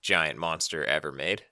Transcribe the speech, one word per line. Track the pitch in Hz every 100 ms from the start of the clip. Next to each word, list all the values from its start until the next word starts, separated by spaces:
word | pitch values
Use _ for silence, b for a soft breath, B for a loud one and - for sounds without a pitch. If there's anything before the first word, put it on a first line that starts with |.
giant | - 95 78 60
monster | 82 80 - 82
ever | 71 76 76
made. | 67 76 101 -